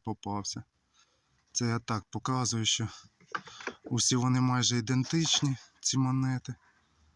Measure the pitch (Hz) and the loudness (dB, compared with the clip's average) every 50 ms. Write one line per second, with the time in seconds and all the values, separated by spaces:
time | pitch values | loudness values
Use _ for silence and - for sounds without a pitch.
0 | - 110 104 - - 101 101 101 98 - - 120 110 _ _ _ _ _ _ _ | -4 -6 -8 -6 -6 -6 -4 -4 -4 -6 -8 -10 -12 _ _ _ _ _ _ _
1 | _ _ _ _ _ _ _ _ _ _ - - 120 117 117 117 - - 117 104 | _ _ _ _ _ _ _ _ _ _ -4 -2 -2 0 -2 -2 -2 -4 -4 -4
2 | 95 _ - 110 - - 131 127 123 113 117 113 110 107 - - 113 104 - - | -4 _ -8 -6 -4 -2 -2 0 0 0 0 0 0 0 0 0 -2 -4 -6 -10
3 | - - _ _ _ - - - - - - - - - - - - - 127 113 | -20 -20 _ _ _ -10 -10 -10 -10 -12 -18 -14 -12 -12 -12 -12 -6 -2 0 0
4 | - - 131 123 120 127 127 127 127 127 127 123 120 - 123 120 113 107 131 127 | 2 2 2 4 4 4 4 4 4 4 4 2 2 2 2 0 2 2 2 2
5 | 127 - - 165 160 147 - - - 139 131 - - - _ _ - - - 135 | 2 2 2 0 2 2 2 2 2 0 0 -4 -8 -16 _ _ -4 -2 0 2
6 | 131 127 127 131 131 131 131 123 - - 120 - _ _ _ _ _ _ _ _ | 2 2 2 2 0 0 0 -2 -4 -8 -12 -14 _ _ _ _ _ _ _ _
7 | _ _ _ | _ _ _